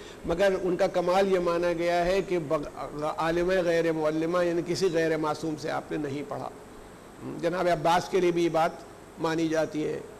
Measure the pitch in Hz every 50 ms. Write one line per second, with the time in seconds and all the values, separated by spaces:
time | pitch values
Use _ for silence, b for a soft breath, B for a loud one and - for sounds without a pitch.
0 | B B B B - 165 170 165 196 196 190 180 180 185 180 170 190 180 - 180
1 | 175 175 180 190 196 196 190 185 175 175 170 170 175 175 175 165 170 170 175 175
2 | 170 175 190 196 180 - 180 180 160 135 160 156 143 - - - 139 135 - 147
3 | 147 151 151 - 160 165 165 170 175 180 185 190 175 175 170 170 165 165 160 156
4 | 156 151 156 156 160 165 175 180 175 175 170 175 165 - 175 135 185 190 156 165
5 | 165 160 160 156 156 151 151 147 - 160 156 143 143 156 143 135 135 - 175 160
6 | 147 143 139 147 139 - 135 131 131 - - - - - - - - - - -
7 | - - - - - 127 143 - 151 170 165 185 175 175 170 160 147 165 170 180
8 | 170 - - 190 180 175 170 170 170 165 156 160 160 175 175 - - - - -
9 | - - - - 165 165 160 160 165 160 156 160 156 147 151 151 151 151 151 139
10 | - - -